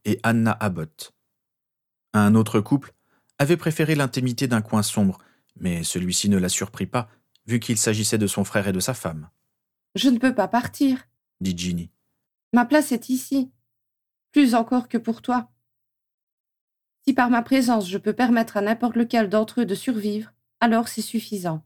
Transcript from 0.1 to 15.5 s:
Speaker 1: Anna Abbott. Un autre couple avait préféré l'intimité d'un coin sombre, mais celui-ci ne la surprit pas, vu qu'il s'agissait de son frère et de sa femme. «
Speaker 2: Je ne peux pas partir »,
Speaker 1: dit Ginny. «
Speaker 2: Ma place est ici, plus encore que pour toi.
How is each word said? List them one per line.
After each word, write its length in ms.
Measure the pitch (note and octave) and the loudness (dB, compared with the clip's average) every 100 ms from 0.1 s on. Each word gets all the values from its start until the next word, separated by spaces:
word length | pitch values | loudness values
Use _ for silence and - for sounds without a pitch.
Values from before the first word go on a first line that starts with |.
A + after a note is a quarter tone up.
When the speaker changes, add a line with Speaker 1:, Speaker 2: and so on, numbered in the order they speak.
| G2+ | 0
Speaker 1:
Anna 300 | A#2 A2+ A2+ G#2 | 2 2 2 0
Abbott. 540 | G#2+ E2 D#2 - - _ _ _ _ _ _ _ _ _ _ | -2 -4 -8 -12 -20 _ _ _ _ _ _ _ _ _ _
Un 220 | G#2+ G#2 | 2 6
autre 260 | A2 G#2+ A2 | 6 4 0
couple 320 | G#2 C#3+ - _ _ _ _ - | 2 -2 -2 _ _ _ _ -2
avait 180 | C#3+ F3 | 0 2
préféré 380 | E3+ D#3 D#3 | 0 0 0
l'intimité 520 | D3+ C3+ C3+ B2+ A#2 C3+ | 0 0 -2 -2 -2 0
d'un 140 | A#2 | 0
coin 220 | G#2+ G#2+ | 0 0
sombre, 340 | G2+ - G2 - _ _ _ - | 0 0 0 0 _ _ _ -8
mais 280 | F2+ E3+ | -4 -4
celui-ci 440 | D#3+ F3+ F3+ - G#2 | -4 -4 -2 0 2
ne 80 | F#2+ | 2
la 140 | F2+ | 2
surprit 360 | - G2 - F#2+ | -2 -4 -6 -4
pas, 220 | B2 A#2 _ _ _ - | -4 -6 _ _ _ -4
vu 140 | A#2+ | -4
qu'il 180 | - A2 | -2 0
s'agissait 400 | A#2 G#2+ G#2+ A2 | 0 0 0 0
de 80 | G2+ | 0
son 180 | - | -2
frère 240 | G2 G#2+ G2 | -2 -2 -2
et 40 | |
de 80 | F#2 | -2
sa 120 | F#2 | -4
femme. « 380 | B2+ F#2 D#2 D2+ _ _ _ _ _ _ | -4 -6 -8 -14 _ _ _ _ _ _
Speaker 2:
Je 160 | G3+ C4 | -2 0
ne 80 | A#3 | 2
peux 160 | B3+ | 2
pas 140 | B3+ - | 0 0
partir », 600 | A#3 - - C#4 B3+ - _ _ - | 0 -2 0 0 0 -6 _ _ -8
Speaker 1:
dit 160 | F#2+ E3+ | -6 -4
Ginny. « 340 | F2+ F2 E2+ _ _ _ _ _ _ | -4 -4 -8 _ _ _ _ _ _
Speaker 2:
Ma 120 | A#3+ A#3+ | 2 4
place 260 | D4+ D4 | 2 2
est 160 | A#3 - | -2 -4
ici, 420 | B3+ - C#4 C4 _ _ _ _ _ _ _ _ | -6 -2 -2 -4 _ _ _ _ _ _ _ _
plus 240 | D4 C4 | 4 4
encore 360 | A#3 A3+ B3 B3 | 4 2 0 0
que 80 | A#3 | -2
pour 240 | A#3 A3+ | -2 -4
toi. 280 | - B3 A#3+ | -2 -4 -4